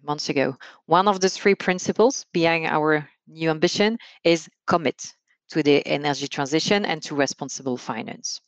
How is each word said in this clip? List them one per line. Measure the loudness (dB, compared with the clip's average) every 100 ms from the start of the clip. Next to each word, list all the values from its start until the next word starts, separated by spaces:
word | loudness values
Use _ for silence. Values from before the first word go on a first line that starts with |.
months | -8 -6 -2
ago. | 0 -2 -4 -14 -12 0
One | 2 2
of | 2
the | 0
three | 0 0
principles | 2 0 -2 -2 2 2 2 -4
behind | 0 2 2 0
our | 0 2 0 -2 _ _
new | -4 -2
ambition | 2 0 2 0 0 -10 -2
is | 2 2 0 _ -2
commit | 0 0 -6 -12 -20 _ _ -8
to | 0
the | 4 4 2
energy | -2 -2 -4 -4
transition | -4 -2 0 2 0
and | 0 -6
to | -6
responsible | -2 -2 -2 -10 -8 -6 -6
finance. | -6 -8 -10 -12 -12 -12